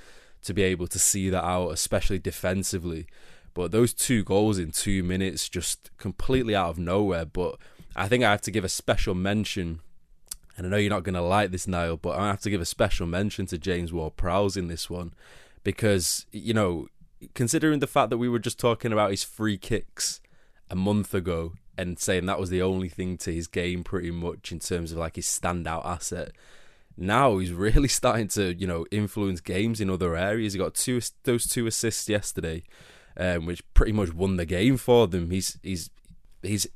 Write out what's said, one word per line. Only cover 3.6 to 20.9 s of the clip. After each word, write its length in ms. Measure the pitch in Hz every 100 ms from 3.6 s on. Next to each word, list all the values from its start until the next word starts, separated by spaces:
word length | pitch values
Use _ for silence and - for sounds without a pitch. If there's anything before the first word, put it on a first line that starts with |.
| 87
those 200 | 110 120
two 300 | - - 117
goals 340 | 95 98 110 95
in 120 | 80
two 320 | - 104 95
minutes, 460 | 87 92 95 73 -
just 420 | 90 - - - -
completely 560 | 98 - - 131 113
out 160 | 101 85
of 80 | 85
nowhere. 480 | 85 98 101 85 78
But 300 | 90 87 - - - - -
I 100 | 98
think 160 | 123
I 80 | 110
have 120 | 104
to 100 | -
give 120 | 101
a 40 | 90
special 460 | - - - 113
mention, 680 | 90 95 107 98 101 85 80 - - - - - - - -
and 100 | 90
I 40 |
know 60 | 104
you're 140 | 104
not 120 | 101
gonna 180 | 92 90
like 300 | 87 101 98
this, 160 | 90 95
Niall, 300 | 87 85 82
but 180 | 87 76
I 120 | 104
have 120 | 98
to 80 | 104
give 100 | 98
a 20 |
special 420 | 85 - 107 - 85
mention 380 | 87 104 - 92
to 120 | 85
James 340 | 95 87 85
Ward-Prowse 640 | 85 78 - 87 95 101 95
in 120 | 85
this 200 | 85 -
one, 240 | 87 85 - - - - -
because, 600 | 101 - 107 95 82 - -
you 240 | 107 107
know, 320 | 110 95 82 - - - - -
considering 460 | - 120 160 156 147
the 80 | 131
fact 220 | 143 113
that 80 | 120
we 100 | 123
were 100 | 120
just 220 | 113 -
talking 320 | 120 110 120
about 180 | 107 101
his 140 | 98
free 340 | - - 110 98
kicks 640 | - 104 - - - - - - _ _ -
a 60 | 92
month 360 | 98